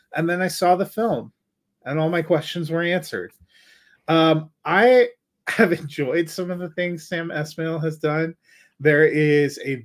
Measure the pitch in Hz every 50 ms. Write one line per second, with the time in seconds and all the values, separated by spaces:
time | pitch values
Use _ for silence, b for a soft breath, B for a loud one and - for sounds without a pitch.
0 | b b b 151 165 170 175 180 185 175 - - 185 175 180 180 190 - - 214
1 | 226 226 156 117 107 107 _ _ _ _ _ _ _ _ _ _ - 127 143 156
2 | 156 160 175 170 156 170 175 147 - - - 175 160 160 160 165 170 170 180 180
3 | 170 - - 95 87 90 _ _ _ b b b b b b b b b b b
4 | b - 165 160 160 160 156 156 156 - _ _ - 156 175 196 233 247 254 247
5 | 240 240 - _ _ _ _ _ - - - - 226 170 165 - 156 - - 151
6 | 143 123 143 170 170 160 - 190 180 180 180 180 180 165 - 180 175 175 175 160
7 | - - 180 165 165 165 - 151 151 156 - 165 160 160 165 151 160 160 156 156
8 | - 151 151 160 160 165 165 _ b b b b b b b b 139 151 147 147
9 | 156 - 143 151 151 151 147 147 147 139 143 - 107 135 135 123